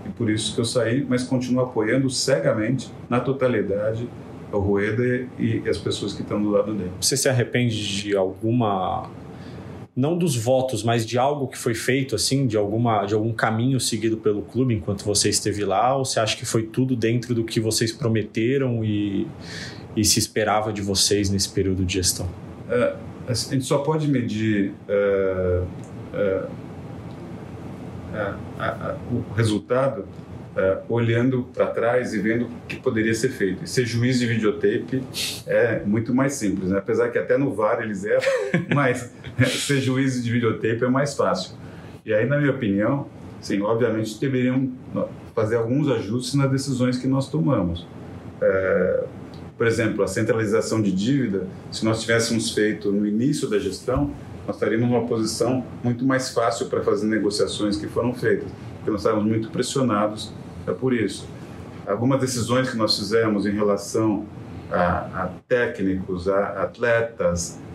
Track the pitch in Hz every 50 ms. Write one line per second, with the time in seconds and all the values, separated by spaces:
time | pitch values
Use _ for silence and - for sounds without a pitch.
0 | - - - - 113 107 107 110 - - - - 117 - - 127 110 110 120 143
1 | 143 117 123 123 - - 135 123 123 117 123 127 127 123 - 113 107 110 123 135
2 | 135 131 127 - - - 170 - - 139 113 107 107 113 135 - - - - -
3 | - - 120 123 - 135 131 131 131 127 117 104 95 - 95 101 107 110 110 113
4 | 123 - - - - - - - - - - 104 95 101 101 98 101 107 113 120
5 | 123 123 120 127 127 - - - 120 113 117 104 - 113 98 - - 110 101 -
6 | 110 98 - - - - 110 104 104 104 101 101 98 110 107 101 92 90 90 98
7 | - - 147 131 - 143 127 120 113 - - 123 123 117 107 107 104 101 101 98
8 | 101 104 98 98 92 92 92 - 113 113 120 123 113 104 98 95 92 92 87 87
9 | - - - - - - - - - - - - - - - - - - - 127
10 | 135 156 175 180 180 165 131 117 107 123 131 131 127 127 - 101 107 120 117 120
11 | 110 107 117 123 127 143 151 147 131 120 - - - 123 113 - - - 127 139
12 | 131 131 110 101 - - 135 139 139 120 104 107 104 104 107 110 113 113 110 101
13 | 98 101 110 107 107 117 113 - - 113 110 110 120 131 135 127 - - 120 104
14 | 110 113 110 110 - 107 104 101 95 - - 113 131 127 113 104 - - 98 -
15 | - 107 101 - - 104 95 - - 107 95 101 101 98 95 98 113 127 135 135
16 | 131 127 - 123 110 107 - - 117 - - 113 110 110 - 127 131 127 127 113
17 | 110 113 113 123 - - 120 113 113 - - 120 110 113 107 - 120 113 - -
18 | - 113 113 110 101 - - 113 110 123 135 139 135 127 120 113 110 107 107 104
19 | 104 101 98 98 - - - - - - - - - - - - - - - 113
20 | 104 - - 117 104 - - 117 107 101 101 107 107 113 101 104 98 101 98 92
21 | - - 101 104 101 98 101 98 95 - - 104 92 95 92 92 95 90 - 95
22 | 87 - - - - 90 - - - - - - - - 117 123 117 - - -
23 | - - - - - - 120 - - - 143 131 - - 156 - - 151 160 156
24 | 151 147 139 123 110 101 104 107 110 110 104 101 98 95 - - - - 101 101
25 | 101 101 98 98 98 95 92 92 92 90 90 90 90 90 - - - - - -
26 | - - - 87 101 95 95 - - - - - - - - - - - - -
27 | - - - - - - - - - - - - - - - - - - - -
28 | - - 107 107 101 98 98 98 - - - - - - - - - - - -
29 | - - 123 117 113 - - 104 117 107 107 101 - - 123 127 135 135 - 101
30 | 92 - - - - - - - - - - 104 95 95 95 - - - 117 117
31 | 117 113 117 120 127 131 127 123 123 - - - - - - - 113 120 120 127
32 | 120 95 107 104 90 113 113 120 120 117 - - - - - - - 127 113 113
33 | 110 113 113 - - 127 - - 101 95 90 85 - - - 131 123 113 117 117
34 | 120 127 131 120 123 113 113 107 107 104 95 - - 101 113 - - - 131 127
35 | 127 - - - - - - - - - 101 107 120 117 110 107 104 101 107 117
36 | 113 - 120 131 135 139 - - 110 98 92 - 92 92 98 98 - - 110 110
37 | 117 117 - 117 92 - 127 131 143 127 104 101 107 107 120 117 113 110 101 92
38 | 95 107 120 131 - - - 480 403 403 - 170 175 - - 143 139 - - 254
39 | - - - - - - - - 131 - - - - - 143 131 117 127 127 131
40 | 135 131 123 123 117 117 117 120 113 110 - - - 110 117 117 127 127 127 135
41 | - - - - 104 95 90 95 - - - - - - - - - - - -
42 | - 110 107 107 120 127 143 147 147 139 - - 120 101 98 98 107 120 139 143
43 | - - - - - - - - - - 110 98 101 107 113 117 123 113 107 110
44 | 110 - - - 147 135 127 127 123 127 127 135 135 127 - - - - - 98
45 | - - - - - - - 113 110 107 117 117 113 113 127 147 151 131 117 110
46 | 98 101 113 127 127 - - 143 139 131 135 131 - 143 131 117 127 127 123 123
47 | - 131 135 135 127 - - 156 165 151 131 104 90 85 85 87 - - - -
48 | - - - - - - - - 104 101 95 95 95 95 98 95 90 - - -
49 | - - - - - - - - - - - - 120 117 - 117 110 107 - 104
50 | 98 92 - 123 113 - 117 113 113 101 107 110 104 - 117 113 104 98 92 92
51 | 101 123 143 139 120 101 98 92 90 - - - - - - - 110 110 113 -
52 | - - 113 117 117 - 117 107 - - - 107 104 107 104 - - 101 98 104
53 | 104 104 104 110 123 147 151 - - 117 107 101 92 95 92 - - 123 123 139
54 | 143 143 - - - - - - - - - - - 104 110 117 123 120 120 117
55 | 113 123 120 110 107 - - - 117 120 131 131 117 - - - - 123 120 120
56 | 127 135 131 127 131 - - 120 117 120 120 - 131 - - 113 - 117 107 101
57 | 104 107 110 104 98 101 - - 98 92 - - 107 104 95 - 98 - - -
58 | - 127 123 - - 110 98 90 - - - - - - - - - - 107 98
59 | - 117 110 107 104 110 113 110 113 - - 131 123 - - 139 127 120 104 101
60 | 107 107 107 - - - - - - - - - - - - - 127 127 123 117
61 | 101 95 - - - - - - - - - - - - - - - 98 98 107
62 | 120 131 139 127 127 123 120 123 110 113 123 131 131 123 117 110 107 107 - -
63 | 104 92 110 113 113 107 104 98 95 104 101 107 104 101 101 98 - - - 117
64 | 110 107 101 92 - - - - - - - - - - 87 90 90 87 87 82
65 | - - - 92 92 92 - - - - 123 120 120 113 - - 98 95 95 95
66 | 92 - 92 90 87 95 98 98 101 - - 98 92 90 - - 120 120 117 117
67 | 113 113 - - 92 87 87 85 - - - - - -